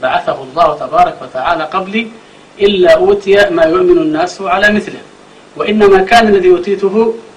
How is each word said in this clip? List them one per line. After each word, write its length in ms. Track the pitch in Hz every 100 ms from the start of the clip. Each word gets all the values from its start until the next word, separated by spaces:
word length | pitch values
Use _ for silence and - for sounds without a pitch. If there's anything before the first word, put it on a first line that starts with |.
بعثه 420 | 131 170 - -
الله 340 | 127 156 160 -
تبارك 360 | 131 165 175 -
وتعالى 420 | 131 131 147 165
قبلي 440 | 156 190 190 220 220 - - - - -
إلا 360 | 202 196 175 160
أوتي 540 | 190 202 196 202 202
ما 140 | 165
يؤمن 340 | 160 180 180 170
الناس 440 | 156 156 175 -
على 300 | 190 190 208
مثله، 280 | 214 - - - - - - - -
وإنما 480 | - 214 202 190
كان 240 | 190 233 214
الذي 220 | 196 180
أوتيته 640 | 175 202 190 196 214 226 - -